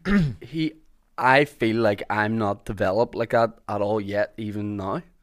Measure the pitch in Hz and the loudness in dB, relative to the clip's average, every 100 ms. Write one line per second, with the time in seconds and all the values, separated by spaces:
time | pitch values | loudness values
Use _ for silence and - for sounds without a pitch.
0 | 185 202 151 104 - 160 160 - _ _ | 0 2 2 -4 -10 -4 -4 -6 _ _
1 | _ - 127 135 147 - 117 110 113 104 | _ -2 4 4 4 0 -2 2 2 0
2 | - 104 107 113 104 101 - 101 104 98 | -2 -2 0 0 -2 -4 -8 -2 0 2
3 | 117 104 113 120 113 - - 104 101 110 | 0 -2 0 2 2 -2 -8 -4 0 -2
4 | 98 101 104 - 107 104 104 104 98 135 | -2 -2 -2 -4 -8 -6 -6 -6 -4 -6
5 | - _ | -8 _